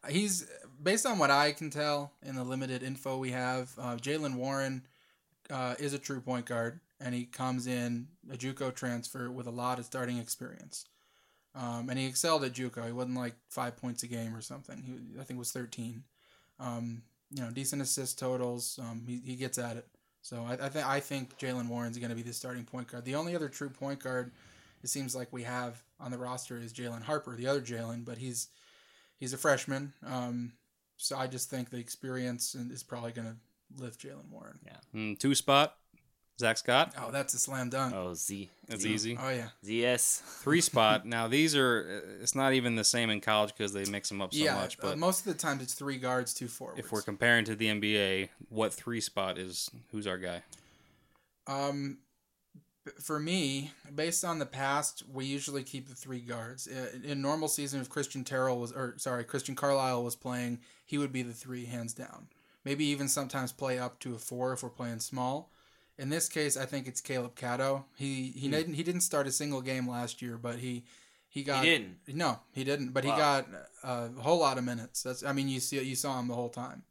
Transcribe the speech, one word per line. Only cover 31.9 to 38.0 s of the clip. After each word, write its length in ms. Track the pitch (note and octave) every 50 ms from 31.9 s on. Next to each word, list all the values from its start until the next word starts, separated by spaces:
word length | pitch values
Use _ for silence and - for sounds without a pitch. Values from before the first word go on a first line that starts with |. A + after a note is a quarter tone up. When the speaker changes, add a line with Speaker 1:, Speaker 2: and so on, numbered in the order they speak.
| - - - C3+ B2+ B2+ B2+ B2 A#2+ A#2+ - - -
Speaker 1:
and 160 | C3 A#2+ B2
is 100 | B2 B2
probably 300 | - - B2 A#2+ A#2 A#2
gonna 240 | A#2 C3 A2+ A2+ A2+ A2+ _ _ _ _ _ _ C3 C3+
lift 220 | B2+ A#2+ A2+ -
Jaylen 260 | - C3+ C#3 C#3+ - -
Warren. 280 | - - - - - - -
Speaker 2:
Yeah. 100 | - - - - _ -
Speaker 3:
Mm, 240 | A2 A2 G#2+ G#2 -
two 160 | - C3+ C#3
spot, 400 | - - - C#3 C#3 D3+ D3 - _ _ _ _ _ _ _ _ _ _ _ _ -
Zach 200 | A#2+ A2+ A2+ -
Scott. 340 | - - B2 C3+ D#3+ - - B2+
Speaker 1:
Oh, 100 | A#2+ A#2
that's 220 | A#2 C#3 C3+ -
a 60 | - B2
slam 320 | - - C3+ C3 B2+ B2
dunk. 240 | B2 C3+ C3+ B2+ A#2
Speaker 2:
Oh, 180 | G2